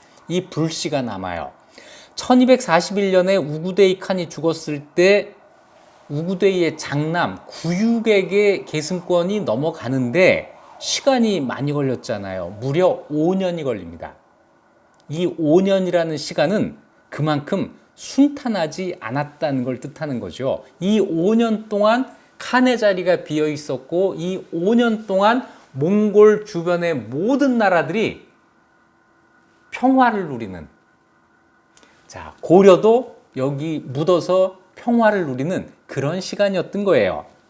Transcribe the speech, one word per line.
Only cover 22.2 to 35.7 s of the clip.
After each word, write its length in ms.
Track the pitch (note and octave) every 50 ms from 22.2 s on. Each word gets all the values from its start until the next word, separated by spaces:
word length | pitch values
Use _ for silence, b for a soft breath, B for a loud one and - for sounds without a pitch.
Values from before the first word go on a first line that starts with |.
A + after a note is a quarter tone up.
| B B B B
칸의 400 | - - - B3 B3+ B3+ B3 A3
자리가 460 | G#3+ G#3 F#3+ F3+ F3+ F3+ F3 E3 E3+
비어 240 | - D3+ D3+ D3+ D3+
있었고, 680 | D3+ C#3+ D3 - C#3 B2+ - - E3 F3 F#3+ F#3+ -
이 280 | D#3+ D#3+ F3+ F#3+ F3 - - -
오 220 | E3 E3+ G3 A#3+
년 320 | A#3 A#3+ A#3 A3 G#3+ -
동안 400 | - F#3+ F#3+ G3+ G#3+ A#3+ C4 B3+ B B B B B B
몽골 760 | C3+ C#3+ E3+ G3+ G#3 G#3+ G#3+ F#3+ G#3 G#3 G#3+ G#3+ G3 G#3
주변의 480 | - - E3+ E3 F3 F3 F3 F3 E3+ E3
모든 640 | C3 G#2+ G#2+ B2 C#3+ F3+ A3+ C#4 B3+ C#4+ C#4 B3 A#3
나라들이 680 | G#3+ G3 F#3 E3+ D3+ C#3 E3+ A3+ G#3 B2+ - - - _ _ _ _ _ _ _ _ _ _ _ _ _ _ _ _ _ _ _ _ _ _ _ _ _ _ _ _ _
평화를 580 | - - A#3+ C4 C4+ C4 B3+ A#3+ A3 G3+ F#3 D#3
누리는, 380 | C#3 A#2 A2+ G2 F#2 E2+ D#2 D2 _ _ _ _ _ _ _ _ _ _ _ _ _ _ _ _ _ _ _ _ _ b b b b b b
자, 280 | _ - - - - - _
고려도 760 | - - E3 F#3+ G3 G3 F3+ D#3+ D#3 A3 A3+ B3 B3+ - - - _ _ _
여기 460 | C3 C3 C#3+ D3 C#3 D3 E3 D#3+ D3 -
묻어서 760 | - B2 C#3 D#3+ D#3+ F3+ E3+ - - F3+ F#3 F#3+ F#3+ F#3+ - _ _ _
평화를 500 | - - A#3+ A#3+ A#3 A3+ G#3+ G#3+ G3 F3
누리는 440 | C#3+ B2+ B2+ C3+ E3 F#3 C3 - -